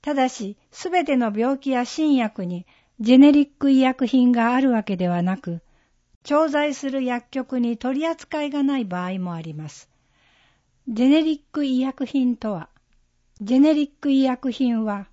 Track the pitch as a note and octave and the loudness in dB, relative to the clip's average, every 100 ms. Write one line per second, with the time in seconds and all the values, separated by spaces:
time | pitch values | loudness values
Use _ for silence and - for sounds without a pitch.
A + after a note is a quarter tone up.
0 | - C#4 C4 - G3+ G#3 _ - F#4 F4+ | -4 -2 -2 -2 -12 -12 _ -14 -4 -2
1 | D#4 C4+ A#3 G#3 A#3+ C#4 C#4 B3 A#3+ - | 0 0 0 -2 -2 -2 -4 -4 -4 -2
2 | D#4 C#4 A3 - F3+ F3 - _ _ _ | 0 2 0 -6 -8 -8 -12 _ _ _
3 | A3 B3+ C#4+ D4 C#4+ _ C#4 C4+ C4 C4 | 4 8 8 8 2 _ 2 4 2 0
4 | A#3+ C4 B3 A#3+ A#3 B3 C4+ A#3 G#3+ F#3 | 0 2 4 4 2 2 2 0 -2 -4
5 | F3+ F3 F3+ F#3 - E3+ _ _ _ _ | -2 0 -2 -4 -6 -10 _ _ _ _
6 | _ _ - D4 D#4+ D4 D4 C4+ C#4 C4+ | _ _ -2 0 0 0 -2 -4 -6 -4
7 | B3 B3 A#3 C4 B3+ B3+ A#3+ A3+ B3+ C4+ | -4 -6 -6 -10 -6 -4 -2 -2 -4 -4
8 | D#4+ E4 - D#4 D4 C#4+ C#4 C#4 G#3 F3+ | -4 -6 -8 -6 -4 -2 -2 -2 -4 -6
9 | F3+ F#3+ F3+ E3 D#3+ D3+ D#3 - _ _ | -6 -6 -6 -8 -10 -12 -14 -16 _ _
10 | _ _ _ _ _ _ _ _ - A3 | _ _ _ _ _ _ _ _ -10 0
11 | B3+ D4+ D#4+ D4 _ D4+ C#4+ B3+ C4 C4 | 4 4 2 -4 _ -6 -2 -2 -2 -6
12 | B3+ C#4 B3+ A#3 A3 F#3 - _ _ _ | -4 -2 0 -2 -6 -8 -10 _ _ _
13 | _ _ _ _ G3+ B3+ D4+ D4+ C#4+ _ | _ _ _ _ 0 4 4 4 0 _
14 | C#4+ C4+ C4 B3+ C4 A#3 B3+ A3+ A3 G3+ | 0 2 2 0 -6 -2 -2 0 -2 -6
15 | G3 | -10